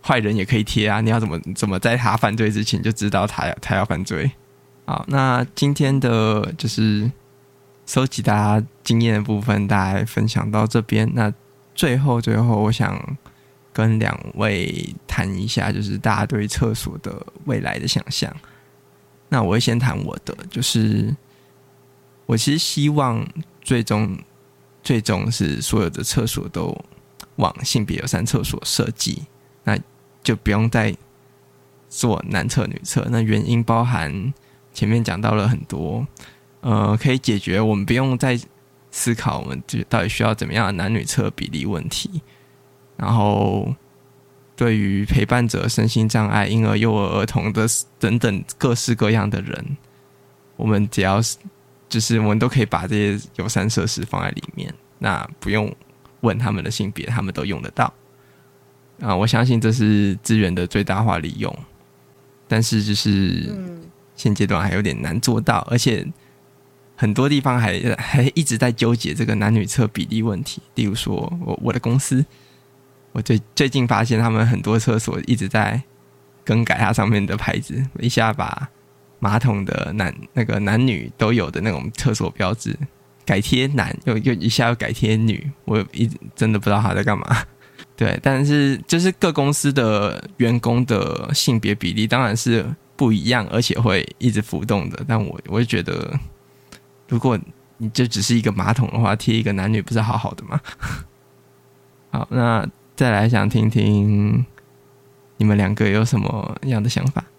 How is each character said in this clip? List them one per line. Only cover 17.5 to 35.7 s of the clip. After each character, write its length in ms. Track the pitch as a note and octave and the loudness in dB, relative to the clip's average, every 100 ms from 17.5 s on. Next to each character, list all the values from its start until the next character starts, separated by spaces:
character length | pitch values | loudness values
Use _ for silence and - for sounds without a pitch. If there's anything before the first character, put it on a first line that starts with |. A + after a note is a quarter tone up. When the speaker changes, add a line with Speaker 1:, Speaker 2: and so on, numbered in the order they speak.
| A#2 | -4
Speaker 1:
来 180 | F2+ - | -2 -4
的 80 | D2+ | -2
想 160 | - - | -2 -2
象。 200 | - - - - - _ _ _ _ _ _ _ | -6 -6 -8 -20 -20 _ _ _ _ _ _ _
那 120 | C3 | 0
我 100 | G2 | 2
会 80 | G#2+ | 2
先 200 | B2 A#2 | 2 2
谈 180 | B2+ F#2+ | 0 -2
我 120 | G2 - | -6 -8
的， 120 | - - F#3 | -12 -12 -10
就 120 | - | -6
是 540 | - A#2 A2 G#2+ G#2+ D3 _ _ _ _ _ _ _ _ _ _ - | -2 0 2 2 0 -4 _ _ _ _ _ _ _ _ _ _ -2
我 120 | A#2 | 0
其 140 | C#3+ | 2
实 60 | D3+ | 0
希 320 | - - D3 | 0 0 2
望 360 | D3 C3 A2+ A2 - - _ | 2 0 -2 -4 -10 -14 _
最 200 | - B2 | 0 0
终， 340 | A2 G#2+ G#2+ F#2+ - _ _ _ _ _ | 2 0 0 -4 -12 _ _ _ _ _
最 180 | - A#2+ | 0 0
终 300 | G#2+ F#2+ G2+ | 2 0 0
是 300 | A#2 E2+ C2 | 0 -2 -2
所 200 | - A2 | 0 0
有 80 | F2 | 0
的 140 | - | -4
厕 240 | - - A2+ | -2 -2 0
所 200 | - - | -4 -6
都 280 | - F2 - - - _ _ - - | -6 -6 -8 -14 -20 _ _ -16 -2
往 280 | F2+ - - | -2 -2 -2
性 200 | - G#3 | -2 -2
别 120 | - | -4
友 80 | - | -2
善 180 | E2 A2 | -2 0
厕 180 | - | 0
所 180 | - - | -2 -6
设 240 | - - - | -4 -2 -2
计， 320 | - - - - _ _ _ | -2 -6 -6 -12 _ _ _
那 160 | - G2+ - _ _ _ | -4 -4 -6 _ _ _
就 140 | - A2 | -2 0
不 160 | - | 0
用 180 | G#2 A2+ | 2 2
再 260 | A#2 G#2+ F2+ - _ _ _ _ _ _ _ _ | 2 0 -4 -14 _ _ _ _ _ _ _ _
做 340 | - A#2+ F#2 - | -4 0 0 -2
男 200 | F#2+ - | -2 0
厕 200 | - - | 0 -2
女 120 | - | -6
厕。 240 | - - - | -4 -2 0
那 120 | A#2 | 0
原 280 | A2 G#2+ - | 2 0 2
因 140 | A#2 | 0
包 200 | A#2 A#2 | 2 0
含 480 | A#2+ B2 D#2 F#2 A#2 C#3 _ _ _ | 2 0 -2 -4 -6 -8 _ _ _
前 160 | - G2+ | -4 0
面 160 | A#2 | 2
讲 160 | A2 F2+ | 0 -2
到 140 | A2 | 0
了 140 | G#2+ G#2 | 2 2
很 120 | B2 | 0
多， 440 | - | -4